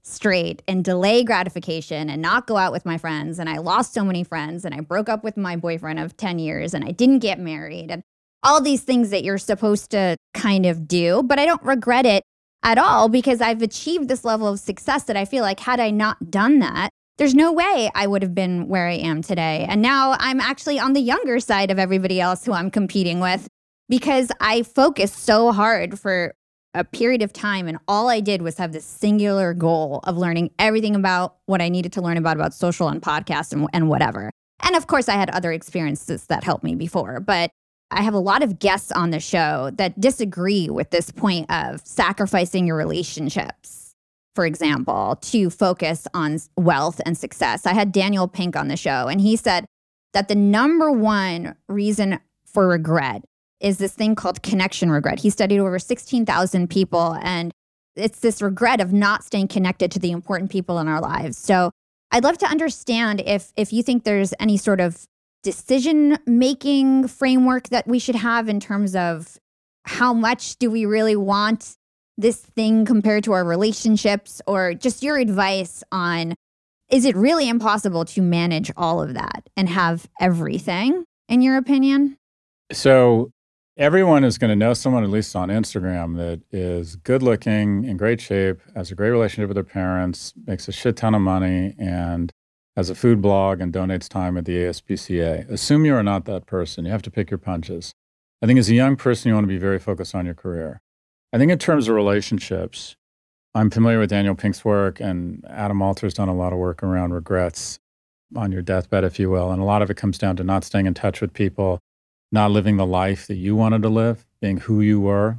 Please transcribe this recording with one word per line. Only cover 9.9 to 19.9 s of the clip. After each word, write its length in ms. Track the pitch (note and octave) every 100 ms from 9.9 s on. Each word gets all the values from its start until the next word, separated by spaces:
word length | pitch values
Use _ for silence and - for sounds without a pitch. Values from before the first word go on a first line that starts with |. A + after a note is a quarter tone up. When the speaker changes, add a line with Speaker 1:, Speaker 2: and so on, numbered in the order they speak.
Speaker 1:
to 240 | G3+ F#3 E3 _ -
kind 320 | G#3+ G3 F3+
of 200 | E3 D3+
do. 360 | F3+ E3+ G3+
But 160 | B3+ C#4
I 60 | D#4
don't 180 | E4+
regret 420 | - C4+ A#3 B3 A#3+
it 180 | G3 - _ _ -
at 160 | A3+ A3+
all 320 | F4+ A3 A3
because 320 | B3 C4+ A#3+
I've 220 | A3+ A3+
achieved 460 | A3+ - D#4 F4 B3+
this 140 | B3+
level 240 | A#3 A3 G#3
of 120 | G3
success 460 | - F#3+ - C#4 -
that 120 | G3+
I 80 | G3
feel 160 | C4+
like 180 | G3+ F#3+
had 200 | - B3
I 100 | A3
not 400 | G#3 G#3+ - E3+
done 300 | G3 A3+ D4
that, 320 | E3+ - G3 _ _ -
there's 160 | C#4+
no 180 | C4+ E4
way 380 | E4 F#4 E4+ A3 -
I 100 | G3+
would 160 | G3+
have 140 | F#3+ F3
been 320 | F#3 F3 -
where 200 | F#3 F3
I 60 |
am 300 | F3 E3 D#3
today. 420 | D#3+ E3+ D#3+ D#3 E3
And 140 | G#3
now 340 | A#3+